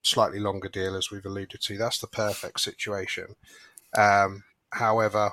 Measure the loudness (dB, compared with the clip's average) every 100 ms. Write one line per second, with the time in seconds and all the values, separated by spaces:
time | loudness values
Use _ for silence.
0 | 0 2 2 2 -2 -2 -6 -4 -4 -2
1 | -6 -8 -8 -8 -8 -8 -6 -2 -2 -2
2 | -4 -2 -2 -2 -6 -4 -4 -4 -6 -4
3 | -4 -8 -10 -16 _ -20 -20 -20 -2 4
4 | 6 6 4 0 -16 _ _ 0 2 4
5 | 4 2 0